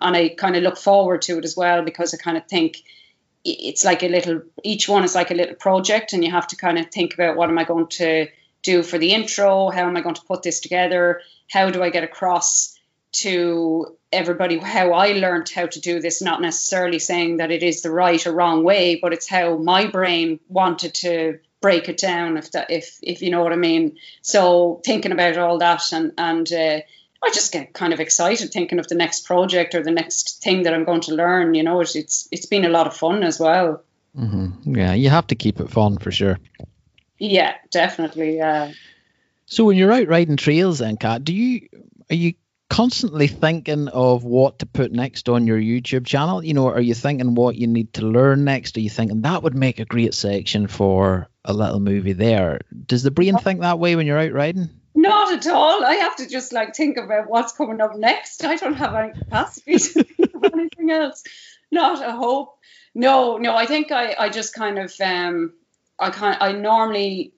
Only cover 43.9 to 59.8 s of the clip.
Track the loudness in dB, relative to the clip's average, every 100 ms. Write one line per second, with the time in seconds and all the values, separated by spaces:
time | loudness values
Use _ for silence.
43.9 | 2 4 2 2 4 4 0 -6 -2 -2
44.9 | -2 -4 -4 0 2 2 2 0 -2 -2
45.9 | -4 0 0 0 -2 -2 0 2 2 0
46.9 | 0 -2 -2 0 2 2 2 0 0 -2
47.9 | -4 0 4 4 4 2 -2 -4 -6 -4
48.9 | -2 -2 -2 -2 -2 -2 0 -2 -2 -4
49.9 | 0 0 0 -4 -4 -2 -2 -2 0 2
50.9 | 4 2 2 -4 _ -4 -2 -2 0 0
51.9 | 0 -2 0 2 2 0 -2 -10 -16 -2
52.9 | 0 0 2 2 2 0 -2 -2 0 0
53.9 | 0 0 0 0 -2 -2 -2 -6 -10 _
54.9 | 2 4 4 2 -2 0 2 4 4 2
55.9 | 2 0 -4 -8 -10 -6 -6 -4 -2 -2
56.9 | -2 -4 -4 0 -2 -2 -6 -6 -2 -4
57.9 | 0 0 0 -6 -8 -4 -4 -4 -4 -4
58.9 | -4 -6 -8 -6 -4 -4 -10 0 2